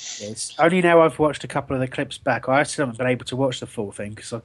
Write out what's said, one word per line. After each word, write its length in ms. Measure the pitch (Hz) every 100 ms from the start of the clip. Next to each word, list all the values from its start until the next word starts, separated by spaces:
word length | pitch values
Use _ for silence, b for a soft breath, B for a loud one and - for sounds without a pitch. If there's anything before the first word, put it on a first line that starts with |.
| B B
Yes. 320 | 104 110 - -
Only 240 | 160 185
now 180 | 170 170
I've 160 | 160 -
watched 240 | 151 -
a 40 | 127
couple 280 | 143 135 135
of 40 |
the 60 | 131
clips 320 | - 139 -
back. 300 | - 117 123
I 160 | 135
still 220 | 135 - 135
haven't 120 | 110
been 80 | 127
able 180 | 123 -
to 100 | 127
watch 240 | 135 123
the 60 | 117
full 240 | - 101
thing 240 | 95 104 107
'cause 160 | -
I, 80 | 117